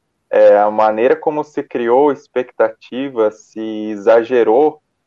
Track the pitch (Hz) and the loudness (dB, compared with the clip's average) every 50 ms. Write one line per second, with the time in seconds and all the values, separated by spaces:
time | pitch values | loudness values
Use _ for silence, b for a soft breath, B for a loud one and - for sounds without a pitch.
0 | _ _ _ _ _ _ - 107 107 107 104 104 104 107 107 110 107 107 107 110 | _ _ _ _ _ _ 0 4 4 6 6 4 2 0 0 0 0 0 0 0
1 | 117 131 156 156 - 160 151 151 147 - _ - 139 - - 135 120 117 120 131 | 0 0 0 0 -2 -4 -6 -6 -8 -8 _ -12 -10 -8 -6 -6 -2 0 2 2
2 | 147 151 135 139 - _ - 127 123 123 - - 113 110 110 _ - - - 123 | 2 2 0 -4 -8 _ -6 -6 -6 -6 -4 -2 -2 -2 -4 _ -18 -14 -12 -10
3 | 135 139 131 117 110 107 107 - _ _ _ 110 110 110 110 107 107 107 107 101 | -10 -6 -4 -2 -2 -2 -2 -6 _ _ _ -12 -12 -10 -10 -10 -8 -8 -10 -4
4 | 98 110 113 117 113 113 127 123 113 107 107 123 151 156 151 - _ _ _ _ | 0 2 2 2 2 0 0 0 2 2 2 2 2 0 -2 -6 _ _ _ _
5 | _ | _